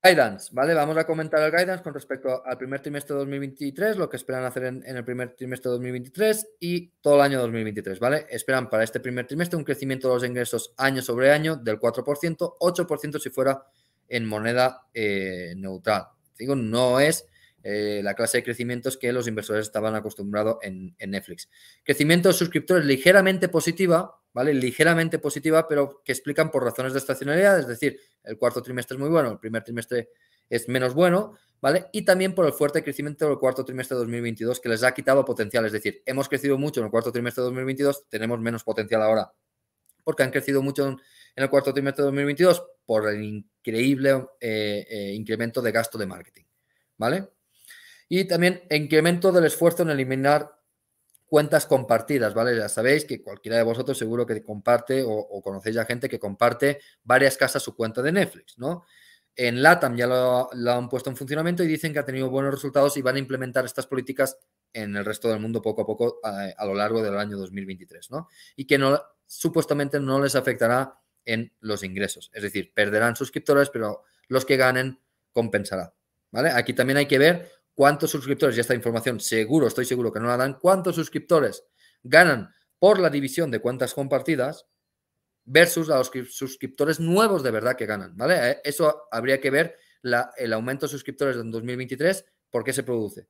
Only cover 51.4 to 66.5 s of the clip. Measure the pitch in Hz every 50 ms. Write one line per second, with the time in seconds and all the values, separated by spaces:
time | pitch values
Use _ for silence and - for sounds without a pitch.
51.4 | 147 147 165 151 - - 151 127 117 - 117 113 113 - 147 135 117 107 101 110
52.4 | 113 123 120 113 104 104 - - 113 127 143 156 151 - 135 - - - 101 95
53.4 | _ 110 113 117 117 113 117 117 170 135 135 - 120 110 117 120 120 117 117 107
54.4 | - - 110 104 - - 120 120 117 - 131 135 135 117 110 107 104 - 101 98
55.4 | 92 101 98 98 90 110 110 113 110 - 120 123 120 135 - 110 - 101 98 -
56.4 | 117 120 120 - - 139 143 143 - - _ _ _ - 123 131 139 135 131 -
57.4 | 139 123 - 139 - - - - 113 110 110 - 123 147 170 202 185 - - -
58.4 | _ _ - _ 120 139 175 175 _ _ _ _ _ _ _ _ _ _ _ -
59.4 | 127 120 117 123 135 156 175 175 156 131 120 120 123 123 127 127 127 127 127 123
60.4 | 131 - - 127 120 120 123 123 123 117 135 127 - 139 127 - 143 123 143 151
61.4 | 160 175 175 175 180 165 156 151 - 160 147 147 143 - 131 131 135 127 127 135
62.4 | 139 139 135 135 - 143 131 147 139 143 139 147 131 127 127 139 135 123 135 127
63.4 | 131 131 120 127 127 120 - - 127 - 139 131 123 - 131 131 139 131 - _
64.4 | _ _ _ _ _ _ _ 113 107 101 101 101 101 104 107 - - 117 110 107
65.4 | 107 110 113 113 101 113 107 - 107 107 110 107 120 120 123 - - 110 101 98
66.4 | 101 95